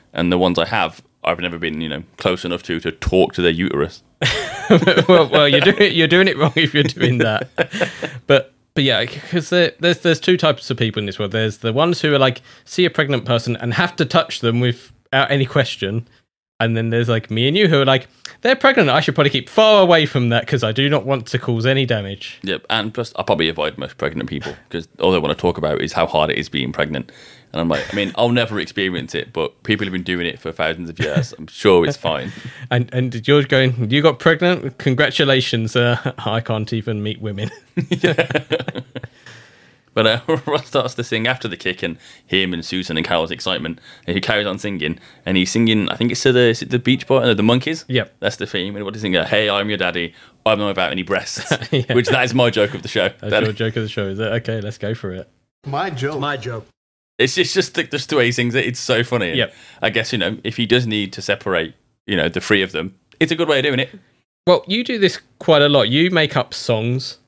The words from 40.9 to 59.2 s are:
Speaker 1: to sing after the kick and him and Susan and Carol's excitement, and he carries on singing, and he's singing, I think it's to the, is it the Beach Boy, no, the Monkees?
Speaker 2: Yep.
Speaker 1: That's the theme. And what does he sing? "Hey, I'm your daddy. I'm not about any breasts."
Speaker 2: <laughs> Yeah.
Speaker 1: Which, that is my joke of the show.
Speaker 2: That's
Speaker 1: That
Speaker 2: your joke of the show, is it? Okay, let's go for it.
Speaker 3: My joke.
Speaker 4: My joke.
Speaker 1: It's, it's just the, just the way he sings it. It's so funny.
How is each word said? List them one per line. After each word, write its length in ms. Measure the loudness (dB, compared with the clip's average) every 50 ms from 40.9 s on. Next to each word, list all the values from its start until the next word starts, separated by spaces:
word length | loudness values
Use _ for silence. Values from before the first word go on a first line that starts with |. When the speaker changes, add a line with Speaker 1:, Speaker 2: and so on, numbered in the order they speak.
| -4
Speaker 1:
to 100 | -8 -6
sing 240 | -4 -4 -2 -2 -2
after 220 | -2 -4 -6 -8
the 80 | -8 -6
kick 260 | -6 -6 -4 -4 -6
and 140 | -8 -8 -10 -14 -20 -20 -20 _
him 280 | -2 0 0 0 0 -2
and 100 | -6 -6
Susan 320 | -6 -6 -6 -6 -4 -4
and 100 | -4 -2
Carol's 240 | 0 0 0 0 -2
excitement, 480 | -6 -8 -6 -6 -6 -4 -6 -8 -10 -10 -14 -20 -20 -12 _ -4
and 80 | -4
he 60 | -2
carries 260 | -2 0 0 0 0 -2
on 100 | -4 -6
singing, 400 | -6 -8 -6 -4 -4 -6 -6 -8 -12 -20 -20 _ _
and 100 | -2 0
he's 160 | 2 2 2
singing, 380 | 2 2 2 4 4 2 2 0
I 60 | -2 -2
think 160 | -2 -2 -2
it's 100 | 0 2
to 80 | 2
the, 80 | 4 4 4 4
is 120 | 2 0
it 80 | -2 -4
the 100 | -4 -2
Beach 260 | 0 0 0 0 0 0
Boy, 120 | 0 2 2
no, 100 | 2 2
the 100 | 2 4
Monkees? 400 | 2 2 2 0 -2 -6 -6 -6 -4
Speaker 2:
Yep. 260 | -2 -2 -2 -4 _ _
Speaker 1:
That's 160 | -6 -6 -4 -6
the 80 | -8 -8
theme. 300 | -6 -6 -6 -6 -8 -8
And 80 | -10
what 80 | -10 -8
does 100 | -6 -4
he 80 | 0 0
sing? 80 | 0 0
"Hey, 240 | 0 0 0 0 0
I'm 180 | 0 0 -2 -2
your 100 | -2 -2
daddy. 360 | -2 -2 -2 -4 -6 -6 -8 -14 -20 -20 _ _ 0
I'm 140 | 0 0 2
not 100 | 0 -2
about 220 | -2 -2 -2 -2
any 120 | -2 -4 -4
breasts." 480 | -4 -4 -4 -4 -6 -10 -10 -6 -4 -4 -4 -2
Speaker 2:
<laughs> 80 | -2 -2
Yeah. 200 | -2 0 0 0
Speaker 1:
Which, 140 | 0 2 2
that 160 | 2 0 0
is 100 | 0 2
my 160 | 2 2 2
joke 240 | 2 2 0 0 -2
of 100 | -4 -10
the 40 | -6
show. 220 | -2 0 0 0 -2 -6
Speaker 2:
That's 120 | -4 -2
Speaker 1:
That 120 | 0 0 0
Speaker 2:
your 80 | 0
joke 240 | -2 -2 -4 -4 -4
of 80 | -4 -6
the 60 | -6
show, 160 | -6 -6 -6 -6
is 120 | -4 -4
it? 80 | -4 -2
Okay, 340 | -2 -4 -4 -4 -6 -6
let's 160 | -8 -8 -10 -8
go 160 | -8 -8 -6
for 180 | -6 -8 -10
it. 180 | -10 -10 -12 -16 _ _ _ _ _ _ -12
Speaker 3:
My 240 | -8 -6 -4 -4 -6
joke. 300 | -6 -6 -6 -6 -4 -4
Speaker 4:
My 160 | -4 -4 -4 -6
joke. 280 | -8 -10 -10 -10 -12 -16 _ _ _ _ _ _ _ _ _ 0
Speaker 1:
It's, 180 | 0 0 2 0
it's 160 | -2 0 0
just 220 | 0 -2 0 -2
the, 80 | -4 -4
just 260 | -4 -6 -8 -6 0
the 60 | 2
way 100 | 2 2 2
he 40 |
sings 240 | 2 0 0 0 0
it. 100 | 0 0
It's 140 | -2 -4 -4
so 240 | -2 0 0 0 0
funny. 260 | 0 0 -2